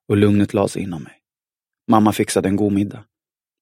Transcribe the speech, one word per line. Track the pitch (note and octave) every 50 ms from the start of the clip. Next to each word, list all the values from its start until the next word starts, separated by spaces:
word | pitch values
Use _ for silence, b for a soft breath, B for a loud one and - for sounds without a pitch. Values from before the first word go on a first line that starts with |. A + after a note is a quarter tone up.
| _ _
och | G#2+ G2+
lugnet | G#2 G#2 G#2 G2+ G2+ - -
la | G#2+ G2 G2
sig | - -
inom | F#2 G2 F2 D#2 C2
mig. | - - _ _ _ _ _ _ _ _ _ _ _ _ _ _ -
Mamma | A#2+ A2 G#2+ G#2+
fixade | G2+ - G#2+ - - G2+ E2+ F#2+
en | F#2+
god | G2 G#2 G#2 G2+
middag. | G2 G#2 G2 - - - _ _ _ _ _ _ _ _ _ _ _